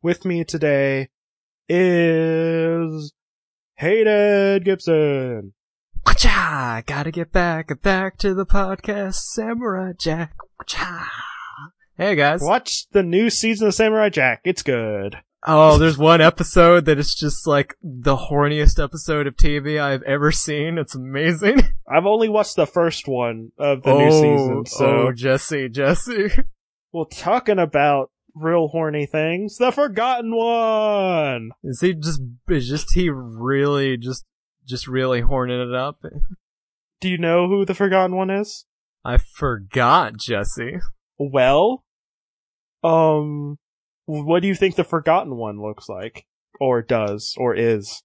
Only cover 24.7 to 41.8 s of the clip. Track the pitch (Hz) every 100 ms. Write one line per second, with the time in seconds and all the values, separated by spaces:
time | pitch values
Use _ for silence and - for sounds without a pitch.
24.7 | - 135 120 120 120 127 135 - 147 131
25.7 | 117 139 - - 233 196 - - - _
26.7 | _ _ 170 156 - 175 233 247 196 165
27.7 | 147 147 143 131 _ _ 160 160 170 156
28.7 | 160 160 151 143 156 156 175 208 - 247
29.7 | 247 294 202 254 247 233 226 226 233 226
30.7 | 220 214 208 190 170 147 123 113 - 147
31.7 | 123 175 170 151 147 127 120 - 165 120
32.7 | 147 - 180 175 135 123 113 120 139 143
33.7 | 143 135 127 120 127 - _ _ _ 131
34.7 | 123 - 127 131 123 117 135 123 123 123
35.7 | 127 135 - - - - - _ _ _
36.7 | _ _ _ 185 180 170 170 180 202 190
37.7 | 185 196 190 185 185 190 196 208 - _
38.7 | _ _ _ - 123 - - 143 113 98
39.7 | 131 120 160 131 110 - 110 104 113 120
40.7 | 175 - - _ _ 143 135 127 143 202
41.7 | 262